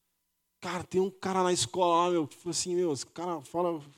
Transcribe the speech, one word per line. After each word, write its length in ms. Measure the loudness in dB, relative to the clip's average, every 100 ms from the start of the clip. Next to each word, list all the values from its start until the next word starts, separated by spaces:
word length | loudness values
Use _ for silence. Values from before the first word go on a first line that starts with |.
| _ _ _ _ _ _
Cara, 240 | -8 -8
tem 160 | -2 0
um 100 | 0
cara 320 | -2 -2 2
na 100 | 2
escola 540 | 2 0 0 2 4 4
lá, 40 |
meu, 160 | 2 -2
que 100 | -6
falou 140 | -6
assim, 240 | -4 -2
"Meu, 180 | 0 0
esse 140 | -2 -6
cara 340 | -8 -6 -6
fala 380 | -4 -2 0 -2 -10